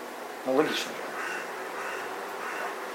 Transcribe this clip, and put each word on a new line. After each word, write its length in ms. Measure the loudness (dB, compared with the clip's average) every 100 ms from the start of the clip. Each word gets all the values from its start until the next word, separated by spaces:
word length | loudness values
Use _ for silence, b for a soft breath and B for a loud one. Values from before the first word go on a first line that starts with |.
| -6 -6 -6 -4 4
Ну, 100 | 6
логично 340 | 8 6 0
же. 120 | -2 -2 -2 -2 -2 -2 -4 -4 -4 -2 -2 -2 -4 -4 -4 -2 -2 -2 -2 -4